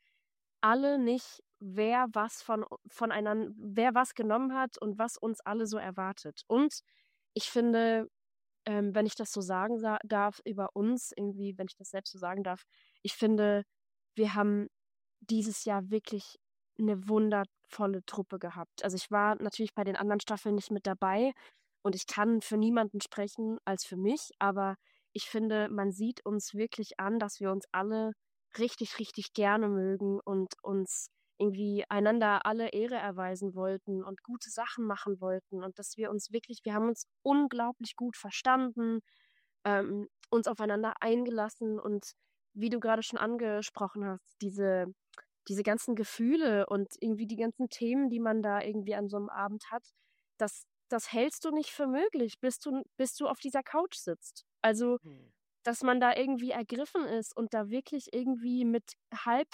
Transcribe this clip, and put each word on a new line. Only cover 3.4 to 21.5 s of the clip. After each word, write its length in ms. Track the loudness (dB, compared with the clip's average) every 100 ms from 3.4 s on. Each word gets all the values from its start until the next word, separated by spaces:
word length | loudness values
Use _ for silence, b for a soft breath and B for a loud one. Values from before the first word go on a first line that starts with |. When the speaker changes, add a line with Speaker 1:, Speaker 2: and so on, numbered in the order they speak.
| -2 -6
Speaker 1:
wer 360 | -6 2 4 4
was 180 | 2 0
genommen 380 | 0 2 2 0
hat 220 | -2 -2
und 160 | -4 -2
was 200 | -2 -2
uns 240 | -4 -4
alle 240 | -4 -2 -2
so 100 | -4
erwartet. 640 | -6 -4 -4 -6 -10 -10 0
Und 320 | 4 4 2 -16 _ _ _ _
ich 160 | -8 -2
finde, 580 | 2 4 4 4 2 -2 _ _ _ _ _ -4
ähm, 300 | 0 2 2
wenn 100 | 2
ich 100 | 0
das 160 | -6
so 80 | -4
sagen 380 | -2 0 0 0
sa-, 200 | 0 -2 0
darf 340 | 2 2 0 -6
über 260 | -4 -4 0
uns 360 | 2 0 -4 -6
irgendwie, 420 | -4 -4 -6 -6
wenn 100 | -8
ich 80 | -10
das 120 | -10
selbst 200 | -10 -10
so 60 | -8
sagen 240 | -6 -4
darf, 200 | -4 -6 -10 b b b
ich 120 | -10 0
finde, 480 | 4 4 4 2 -2 _ _ _ _ 0
wir 200 | 0 2
haben 320 | 2 2 -2 _ _ _ _ _
dieses 440 | 0 0 0 -2 -2
Jahr 240 | -2 0
wirklich 480 | -2 -2 -8 -8 -20 _ _ _ 0
eine 280 | 0 2 2
wundervolle 960 | 4 6 4 0 _ -12 -2 0 -2 -6
Truppe 340 | -6 -4 -6
gehabt. 440 | -8 -8 -12 -4
Also 120 | -4 -4
ich 140 | 0
war 240 | 4 4 4
natürlich 320 | -2 -2 -4 -2
bei 80 |
den 120 | -2 0
anderen 240 | 0 0
Staffeln 340 | 0 -4 0 0
nicht 160 | 0
mit 160 | -4 -2
dabei 460 | 0 2 2 2 0 b